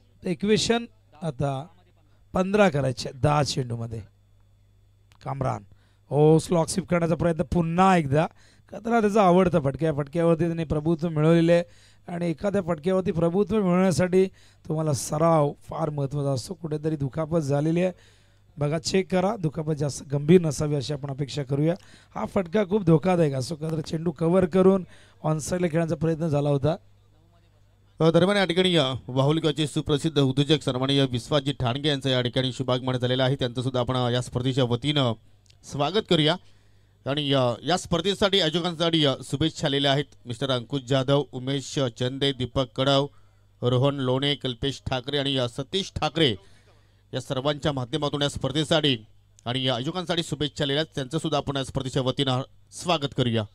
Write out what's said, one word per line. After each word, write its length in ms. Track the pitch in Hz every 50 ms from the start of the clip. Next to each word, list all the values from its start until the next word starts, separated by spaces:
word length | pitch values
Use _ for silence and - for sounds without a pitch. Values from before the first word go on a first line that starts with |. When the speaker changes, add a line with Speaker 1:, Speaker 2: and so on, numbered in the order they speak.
| _ _ _ _ -
Speaker 1:
इक्वेशन 600 | 185 180 - 196 208 220 185 - - 226 233 233 240 - _ _ _ _ 147 175
आता 440 | 160 131 123 151 139 135 135 151 175 - _ _ _ _ _ _ _ _ _ _ _ -
पंधरा 360 | 190 185 190 196 208 202 185
करायचे 420 | 135 147 131 131 127 - - 139 139
दहा 300 | 131 117 151 147 151 143
चेंडूमध्ये. 580 | - - - 127 120 120 117 117 117 113 113 98 - _ _ _ _ _ _ _ _ _ _ _ _ _ _ _ _ _ _ _ _ _ _ -
कामरान, 380 | 135 135 139 131 127 117 107 101 - - - _ _ _ _ _ _
ओ, 280 | 131 143 151 156 160 160
स्लॉक 300 | - - 185 165 160 -
स्वीप 200 | - 196 151 -
करण्याचा 260 | 180 170 165 160 165
प्रयत्न 280 | 139 170 170 165 156 160
पुन्हा 540 | - - 175 165 165 165 175 185 190 185
एकदा. 300 | 175 156 131 135 147 170 - - - - - _ _ _ _
खतरा 320 | - 214 208 233 233 233
त्याचा 220 | 208 208 196 226 196
आवडता 380 | 180 175 185 190 180 - 170
फटका, 260 | 131 139 131 127 160
या 80 | 160 151
फटक्यावरती 520 | 139 147 139 - 170 165 170 170 156 175
त्याने 180 | 170 165 165 165
प्रभुत्व 440 | 135 160 151 147 165 170 151 160 170
मिळवलेले 440 | 160 151 151 160 170 170 165 165 170
आहे 120 | 170 175 - - - - - - - _ -
आणि 220 | 175 170 175 170
एखाद्या 320 | 160 - - 208 175 202 175
फटक्यावरती 500 | 165 175 156 143 185 185 185 185 202 175
प्रभुत्व 500 | 165 170 170 170 196 208 165 214 220 196
मिळवण्यासाठी 640 | 180 175 180 190 190 160 127 180 180 180 185 190 190 - - - - _ _ _ -
तुम्हाला 240 | 156 156 160 156 143
सराव 600 | 107 - - 165 151 165 165 165 156 147 143 - - -
फार 280 | - 165 151 160 151
महत्त्वाचा 400 | 151 143 139 131 143 147 139 139
असतो. 240 | 139 123 - - 190
कुठेतरी 420 | - - 156 147 156 151 160 156
दुखापत 420 | 147 143 131 - 160 160 147 165 170
झालेली 440 | 147 135 143 143 147 160 165 170 185
आहे, 100 | 185 180 - - - _ _ _ _ _ _ _ _ _ -
बघा, 200 | 147 147 156 165
चेक 340 | - - - 190 185 156 185
करा, 240 | 185 175 196 233
दुखापत 360 | 214 165 156 - 165 156 156 160
जास्त 320 | 135 151 143 - - - 139 139
गंभीर 280 | 143 147 147 180 190
नसावी 340 | 165 156 131 - 156 147 147
अशी 180 | 143 120 - 151
आपण 180 | 131 139 139
अपेक्षा 320 | 135 131 147 120 - 147 139
करूया. 320 | 120 139 135 151 160 180 - - - - - - _ _
हा 120 | - 220
फटका 380 | - - 208 185 165 160 220 208
खूप 200 | 170 196 220 190
धोकादायक 500 | 165 160 156 - 185 180 175 165 147 135
असतो, 220 | 135 127 - 170
खतरा 240 | - 151 160 160 160
चेंडू 300 | 151 - 170 156 165 180
कव्हर 340 | 156 - 165 165 175 190 185
करून 400 | 165 175 185 185 190 196 190 185 - - - - - _ - -
ऑनसाइडला 440 | 156 156 156 - - 185 180 180
खेळण्याचा 280 | 175 143 170 170 156 165
प्रयत्न 340 | 143 160 160 165 147 165 165
झाला 200 | 143 143 143 147
होता. 280 | 143 143 127 151 170 - - - - _ _ _ _ _ _ _ _ _ _ _ _ _ _ _ _ _ _ _ _ -
Speaker 2:
अ, 100 | 156 165
दरम्यान 280 | 160 165 175 190 202 202
या 60 | 190
ठिकाणी, 320 | 165 170 180 185 185 175
अ, 180 | 160 135 131 135 - - -
वाहुलगावचे 580 | 123 135 135 143 160 160 151 156 139 156 156
सुप्रसिद्ध 540 | 143 - 160 143 - 151 139 - 165 143 147
उद्योजक 420 | 139 131 127 139 143 139 151 143 -
सन्माननीय 440 | 143 123 127 131 135 135 139 135 127
विश्वजित 440 | 123 117 - - 151 - 135 143 135 -
ठाणगे 280 | 131 120 120 143 143 156
यांचं 220 | 143 135 131 135
या 100 | 127 123
ठिकाणी 320 | 123 123 - 131 131 131 117
शुभागमन 440 | - 127 127 127 127 127 127 127
झालेलं 280 | 123 123 123 127 135 135
आहे, 120 | 127 143
त्यांचं 260 | 135 131 120 117 127 113
सुद्धा 180 | 131 127 123
आपण, 160 | 120 120 131
अ, 140 | 127 123 120
या 120 | 120 123 120
स्पर्धेच्या 420 | - - 120 120 135 123 139 131
वतीनं 480 | 117 120 117 123 143 151 147 135 117 110 - _ - - _ _ _ - _ _
स्वागत 380 | - - 135 143 151 180 220 - -
करूया. 260 | 185 156 147 151 170 180 - - - - _ - _ _ _ _ _ _ _
आणि, 260 | 127 139 151 147 139 139
अ, 200 | 135 127 120 117 - 104
या 140 | 139 175
स्पर्धेसाठी 640 | 180 - - 175 165 165 202 190 - 220 196 190 196
आयोजकांसाठी, 640 | 170 160 147 175 165 180 170 147 170 165 165 185 196
अ, 100 | 180 127 - 135
शुभेच्छा 420 | - - 135 147 160 - - 170
आलेल्या 260 | 147 135 143 139 143 135
आहेत. 120 | 147 143 - - - _
मिस्टर 240 | 123 120 - 139 131
अंकुश 320 | 131 123 117 - 143 143 123
जाधव, 400 | 117 139 135 127 139 139 143 143 - -
उमेश 460 | 127 127 131 139 139 127 - - 151
चंदे, 540 | 135 123 - - 123 123 135 135 139 139 135
दीपक 340 | 120 127 123 - 139 131 - -
कडव, 300 | - 131 139 139 139 143 143 - - - - _ _ _ _ _ _ 120
रोहन 320 | 123 127 123 135 143 139
लोणे, 400 | 139 131 127 127 131 143 143 147
कल्पेश 480 | - - 127 127 - - 139 127 - -
ठाकरे 320 | - 135 127 117 - 143 143
आणि, 180 | 135 139 139
अ, 120 | 131 123 120
सतीश 440 | - - 139 - - 196 190 - -
ठाकरे 380 | - 156 151 - 165 160 127 104 - - - - - _ _ _ _ _ _ _ _ _ _ -
या 60 | 127
सर्वांच्या 520 | 123 - 143 127 127 147 151 143 - 160 143
माध्यमातून 500 | 135 123 113 143 151 147 143 139 143 143
या 60 | 139
स्पर्धेसाठी 760 | - - - 135 127 156 151 - 170 156 151 147 127 113 107 - _ _ _ _ _ _ _
आणि 240 | 117 123 131 131 131
आयोजकांसाठी 540 | 127 117 127 156 165 185 175 151 175 170 160
शुभेच्छा 420 | - 151 135 151 139 - - 151
आलेल्या 180 | 139 139 151 160
आहेत, 120 | - -
त्यांचं 240 | 151 135 131 160 160
सुद्धा 200 | - 160 147 139
आपण 180 | - 143 139
या 80 | 139 131
स्पर्धेच्या 380 | - - 139 131 131 - 143 127
वतीनं 380 | 131 127 - 139 135 127 127 131 - - - - _
स्वागत 380 | - - - 180 170 151 139 135 -
करूया. 280 | - 127 120 113 110 104 - -